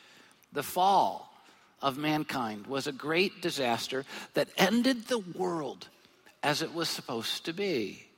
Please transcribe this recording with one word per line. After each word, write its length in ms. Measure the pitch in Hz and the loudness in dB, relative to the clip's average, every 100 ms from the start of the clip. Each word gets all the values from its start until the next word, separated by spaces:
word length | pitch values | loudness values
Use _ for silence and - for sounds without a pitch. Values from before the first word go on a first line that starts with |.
| - - - _ _ | -20 -20 -20 _ _
The 120 | 143 | -6
fall 680 | 135 185 185 190 110 - - - - - _ _ | -2 2 6 6 4 0 -10 -20 -20 -20 _ _
of 160 | 139 135 | -2 0
mankind 680 | 151 151 147 139 113 104 104 | 0 0 0 -4 -4 -6 -4
was 200 | 135 139 | -4 -4
a 60 | |
great 500 | 131 143 165 196 - | -4 0 2 2 0
disaster 640 | 170 139 123 117 - 135 135 - - | -4 0 2 0 -2 -6 -6 -12 -4
that 160 | - 139 - | 0 0 2
ended 500 | 196 233 247 247 214 | 4 4 2 0 -2
the 120 | 247 | -4
world 680 | 180 160 180 170 135 98 - - _ _ - _ | -2 -4 -2 -2 -4 -8 -16 -20 _ _ -20 _
as 200 | 139 143 | -2 0
it 100 | 156 | -2
was 160 | 156 160 | -2 -2
supposed 560 | - - 117 110 - | -4 -4 -4 -2 -4
to 80 | - | -4
be. 540 | 170 202 143 98 - - | -4 -2 0 -2 -8 -18